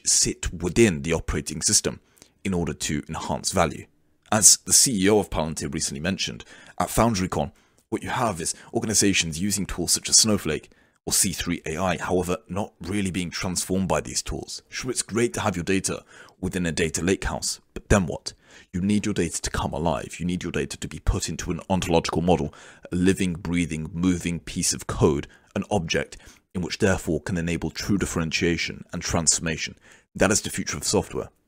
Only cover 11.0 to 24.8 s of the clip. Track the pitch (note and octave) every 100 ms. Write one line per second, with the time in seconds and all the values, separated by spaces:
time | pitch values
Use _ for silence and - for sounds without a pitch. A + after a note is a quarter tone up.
11 | D#2+ - G2 - F2 E2+ - D#2 F#2+ D#2
12 | - F2+ F2 F2+ - F#2+ - - E2 G#2
13 | F#2+ F#2 E2+ - G2 E2+ - F#2+ F2+ D2+
14 | B1 C2+ - C#2+ - - - - B2+ -
15 | - G#2+ A#2+ A2 G#2 F2 E2 F#2+ F#2 -
16 | - - - - F2+ F#2 E2+ D2+ D#2+ -
17 | F2 F#2+ F2+ D2+ - - _ - - G#2
18 | D#2+ - - - _ - - F2+ G2 G#2
19 | G#2+ G2 E2+ - - - F#2+ C#2+ E2 B1
20 | - - F2 F2+ F2 D2+ C#2+ - - D2
21 | - G2+ - D#2 - E2 - F#2 - E2
22 | - E2 F2 D#2 C#2+ - - - - F2+
23 | F#2 F#2+ F#2 D#2+ E2+ F2 D#2 D#2 D#2 E2
24 | F#2 F2 F2 E2 - F#2 - B1+